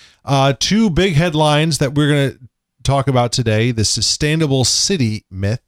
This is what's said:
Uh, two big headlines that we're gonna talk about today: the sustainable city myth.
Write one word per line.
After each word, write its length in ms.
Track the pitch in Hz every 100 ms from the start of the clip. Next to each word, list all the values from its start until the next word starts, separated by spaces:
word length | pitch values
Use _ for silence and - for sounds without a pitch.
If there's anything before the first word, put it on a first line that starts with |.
| - _ -
Uh, 280 | 139 139 131
two 300 | - 208 220
big 240 | 156 190 147
headlines 600 | 175 151 151 147 160 139
that 140 | 139 143
we're 140 | 147
gonna 280 | 147 139 - 127 _ _ _
talk 240 | - 139 135
about 240 | 127 120
today: 400 | - 113 107 120
the 140 | 113 101
sustainable 800 | - - - 151 156 156 135 123
city 600 | - - 196 113 107 _
myth. 300 | 95 98 110